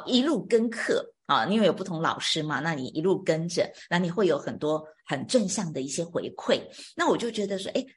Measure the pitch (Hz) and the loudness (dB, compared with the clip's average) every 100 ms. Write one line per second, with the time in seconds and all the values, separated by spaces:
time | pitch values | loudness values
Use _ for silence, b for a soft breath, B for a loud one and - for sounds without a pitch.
0 | - 240 277 254 - 226 233 - - - | 2 2 4 0 2 2 2 -2 0 -2
1 | - - - 139 113 214 196 - 185 160 | -2 -10 0 2 2 4 4 2 -2 -2
2 | 156 - - 160 151 139 156 151 127 - | -2 -2 -2 -2 -2 -2 -2 -2 -4 -2
3 | 170 175 185 160 170 170 - B B 175 | 2 2 2 0 0 0 -2 B B 0
4 | 180 175 185 143 - - 151 156 B B | 0 2 2 2 -2 -4 -2 -2 B B
5 | - 139 127 254 190 220 170 139 135 175 | -6 -4 0 2 2 0 -4 -4 -4 -4
6 | 170 - 101 - - 226 - B B - | -4 -4 -6 -6 0 0 0 B B 0
7 | 330 - 233 220 196 196 190 - 262 | 2 2 0 -2 -2 -4 -2 -4 -4